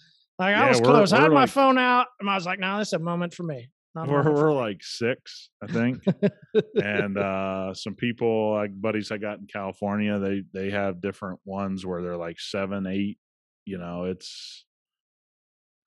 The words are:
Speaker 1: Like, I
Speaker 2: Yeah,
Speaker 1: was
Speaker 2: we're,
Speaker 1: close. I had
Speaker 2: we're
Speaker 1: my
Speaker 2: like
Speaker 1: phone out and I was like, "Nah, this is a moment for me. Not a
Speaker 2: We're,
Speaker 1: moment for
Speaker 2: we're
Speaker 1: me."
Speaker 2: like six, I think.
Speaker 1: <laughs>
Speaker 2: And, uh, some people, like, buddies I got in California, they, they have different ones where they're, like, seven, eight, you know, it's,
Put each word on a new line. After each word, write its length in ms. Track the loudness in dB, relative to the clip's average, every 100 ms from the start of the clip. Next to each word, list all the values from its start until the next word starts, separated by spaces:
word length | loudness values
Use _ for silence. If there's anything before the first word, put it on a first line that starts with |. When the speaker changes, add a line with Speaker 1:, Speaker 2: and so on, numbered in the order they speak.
| _ _ _ -2
Speaker 1:
Like, 160 | 2 4
I 60 |
Speaker 2:
Yeah, 80 | 4
Speaker 1:
was 120 | 6
Speaker 2:
we're, 60 | 8
Speaker 1:
close. 260 | 8 8
I 40 | 6
had 60 | 8
Speaker 2:
we're 60 | 6
Speaker 1:
my 60 |
Speaker 2:
like 80 | 6
Speaker 1:
phone 280 | 4 4 4
out 300 | 4 2 0 -4
and 80 | -2
I 60 | -2
was 100 | -2
like, 100 | -4
"Nah, 220 | -2 -2
this 80 | -2
is 60 |
a 60 | -2
moment 340 | -2 -2 -4 -6
for 80 |
me. 260 | -8 -8 -12 _ _
Not 140 | -8 0
a 40 |
Speaker 2:
We're, 120 | 2
Speaker 1:
moment 140 | 4 4
for 60 | 4
Speaker 2:
we're 60 |
Speaker 1:
me." 60 | 2
Speaker 2:
like 240 | 0 -6
six, 680 | -12 -4 -4 -4 -10 -20 -20 _
I 60 | -6
think. 360 | -2 0 0 -2
Speaker 1:
<laughs> 80 | 0 -2 -4 -2 -2 0 -2
Speaker 2:
And, 360 | 0 0 0 -2
uh, 560 | -2 -2 -2 -4 -6 -8
some 200 | -10 -6
people, 580 | -6 -2 0 2 0
like, 180 | 0 -2 -4
buddies 300 | -2 -2 -4
I 60 | -6
got 220 | -6 -10
in 60 | -10
California, 720 | -8 -8 -4 -2 0 0 0
they, 240 | -2 -4 -6
they 180 | -8 -6
have 280 | -2 -2 -4
different 400 | -6 -6 -10 -12 -10
ones 400 | -6 -6 -6 -6
where 160 | -6
they're, 160 | -6 -6
like, 220 | -8 -10
seven, 480 | -8 -6 -4 -4 -4
eight, 320 | -4 -4 -6 _ _ _ _ -12
you 120 | -10
know, 280 | -8 -6 -6
it's, 600 | -6 -10 -16 -18 -20 _ _ _ _ _ _ _ _ _ _ _ _ _